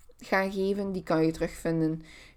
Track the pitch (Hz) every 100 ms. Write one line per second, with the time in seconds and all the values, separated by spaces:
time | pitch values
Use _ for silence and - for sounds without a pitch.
0 | - - - 196 190 196 190 202 196 185
1 | 170 160 160 160 165 - 170 165 160 160
2 | - - -